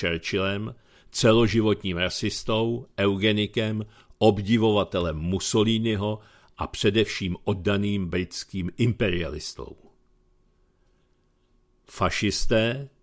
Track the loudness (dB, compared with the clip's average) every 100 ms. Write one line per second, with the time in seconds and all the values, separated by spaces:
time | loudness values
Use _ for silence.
0 | -4 -4 -2 -2 -2 -4 -8 -12 _ _
1 | _ 0 4 6 4 4 2 0 -2 -2
2 | -2 -2 -4 -4 -2 -2 -2 -4 -8 -2
3 | 0 2 2 2 0 -2 -2 -4 -8 -14
4 | -20 2 4 4 2 4 4 4 2 0
5 | -2 -2 -2 -2 0 2 2 2 0 -2
6 | -2 -6 -10 _ _ -10 -8 -2 0 2
7 | 0 -2 -4 -4 -4 -2 -2 0 0 -2
8 | -2 -4 -4 -8 -10 -6 -6 -2 -2 0
9 | -2 -2 -4 -8 -12 -12 -16 -18 -20 _
10 | _ _ _ _ _ _ _ _ _ _
11 | _ _ _ _ _ _ _ _ _ -2
12 | -2 0 0 2 4 4 2 -2 -10 _